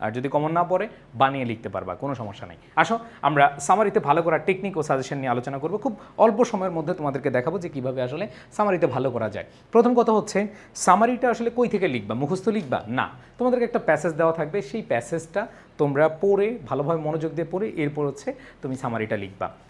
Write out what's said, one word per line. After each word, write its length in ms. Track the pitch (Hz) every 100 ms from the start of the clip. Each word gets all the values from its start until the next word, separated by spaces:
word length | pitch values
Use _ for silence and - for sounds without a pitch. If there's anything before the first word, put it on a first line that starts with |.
আর 100 | 110
যদি 180 | 120 135
কমন 240 | 147 156
না 120 | 170
পড়ে, 240 | 170 180 220 - -
বানিয়ে 300 | 117 135 139
লিখতে 240 | 120 110 104
পারবা, 260 | 95 92
কোনো 200 | 87 139
সমস্যা 320 | 120 107 95 92
নেই। 100 | 82 - -
আসো, 220 | 160 226 - -
আমরা 340 | 147 147 143 147
সামারিতে 400 | - 190 208 208
ভালো 220 | 143 156
করার 180 | 165 151 175
টেকনিক 300 | 185 196 165
ও 60 |
সাজেশন 340 | 147 135 131 143
নিয়ে 120 | 131
আলোচনা 300 | 123 131 135
করবো। 200 | 156 202
খুব 180 | 269 208 - -
অল্প 260 | 220 208
সময়ের 280 | 233 196 185
মধ্যে 220 | 165 156
তোমাদেরকে 360 | 180 147 131 135
দেখাবো 280 | 127 143 185
যে 100 | 170
কীভাবে 340 | 139 127 131
আসলে 260 | 127 151 202 - -
সামারিতে 340 | - 208 175 160
ভালো 240 | 127 135
করা 180 | 117 107
যায়। 160 | 95 - - -
প্রথম 220 | 226 240
কথা 180 | 240 226
হচ্ছে, 340 | 214 208 190 208 - -
সামারিটা 560 | - - 190 233 247 247
আসলে 200 | 226 233 226
কই 120 | 233
থেকে 200 | 202 180
লিখবা? 260 | 123 101
মুখস্থ 340 | 113 143 185 226
লিখবা? 340 | 214 143 104 107
না, 200 | 127 101 - - -
তোমাদেরকে 260 | 247 247
একটা 140 | 233 226
প্যাসেজ 340 | - 151 175
দেওয়া 200 | 151 165
থাকবে, 300 | 165 151 202
সেই 200 | 196 226
প্যাসেজটা 640 | - 120 - 165 - 196 240 - - -
তোমরা 300 | 143 139 156
পড়ে, 500 | 156 196 196 208 240 135
ভালোভাবে 340 | 135 147 165
মনোযোগ 320 | 151 160 156
দিয়ে 140 | 147 156
পড়ে, 180 | 185 220
এরপর 380 | 170 147 147 143
হচ্ছে 280 | 139 - - - -
তুমি 140 | 143 127
সামারিটা 400 | 127 113 107 110
লিখবা। 340 | 95 98 92 - -